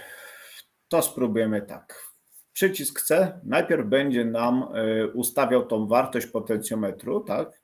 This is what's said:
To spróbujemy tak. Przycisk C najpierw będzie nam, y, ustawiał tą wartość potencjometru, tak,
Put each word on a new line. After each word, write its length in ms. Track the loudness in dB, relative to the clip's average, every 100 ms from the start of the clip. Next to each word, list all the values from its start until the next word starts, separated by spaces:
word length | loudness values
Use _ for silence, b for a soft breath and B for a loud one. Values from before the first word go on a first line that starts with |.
| B B B B B B B _ -2
To 140 | 0
spróbujemy 600 | 0 0 0 2 2 0
tak. 480 | -4 -12 -18 -18 -20 -20 _ -20 _ 0
Przycisk 420 | 0 0 -6 -4
C 380 | 2 2 2 -2
najpierw 440 | -2 0 2 0 2
będzie 380 | 2 4 0 0
nam, 500 | 0 2 2 0 -2
y, 360 | 0 2 0
ustawiał 520 | -2 -2 2 4 4 2
tą 220 | 0 2
wartość 400 | 2 2 -2 -4
potencjometru, 920 | -4 -2 -2 -2 -2 -4 -4 -4 -4
tak, 420 | -2 -4 -6 -10